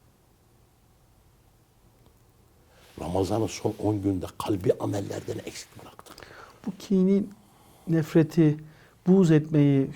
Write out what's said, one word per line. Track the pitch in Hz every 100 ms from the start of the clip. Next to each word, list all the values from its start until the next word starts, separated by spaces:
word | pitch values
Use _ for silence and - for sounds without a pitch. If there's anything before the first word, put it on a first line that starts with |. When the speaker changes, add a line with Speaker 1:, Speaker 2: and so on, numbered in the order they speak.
| _ _ _ _ _ _ _ _ _ _ _ _ _ _ _ _ _ _ _ _ _ _ _ _ _ _ _ _ - -
Speaker 1:
Ramazan'ın | 76 90 92 110 110
son | - 110 107
on | 104 104
günde | 101 92 - -
kalbi | - 101 92 -
amellerden | - 107 101 - - - -
eksik | - - -
bıraktık. | - - - - - - - - -
Speaker 2:
Bu | -
kini, | - 190 185 196 - - _ _ _ _ -
nefreti, | 165 156 170 156 - 156 151 - - - _ 180
buğz | 190 170
etmeyi | 156 156 156 143 139 135